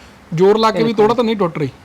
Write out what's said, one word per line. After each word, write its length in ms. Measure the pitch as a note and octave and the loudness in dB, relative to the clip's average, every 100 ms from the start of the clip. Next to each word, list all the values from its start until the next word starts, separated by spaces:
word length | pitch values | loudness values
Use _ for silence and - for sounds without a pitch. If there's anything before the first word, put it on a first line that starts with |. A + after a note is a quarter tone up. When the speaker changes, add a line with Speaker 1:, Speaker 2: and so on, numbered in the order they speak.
| - - - E3 | -20 -20 -10 0
Speaker 1:
ਜ਼ੋਰ 220 | G3 G#3+ | 2 4
ਲਾ 140 | A3 | 0
ਕੇ 60 | F#3+ | 0
ਵੀ 60 | |
Speaker 2:
ਬਿਲਕੁਲ। 220 | A3+ A3 G#3+ | -2 0 0
Speaker 1:
ਤੋੜਾ 80 | |
ਤਾਂ 100 | A#3+ | 0
ਨਹੀਂ 120 | A3+ A3 | -2 -2
ਟੁੱਟ 220 | F3 E3 | -4 -4
ਰਹੀ। 120 | C#3 - | -8 -8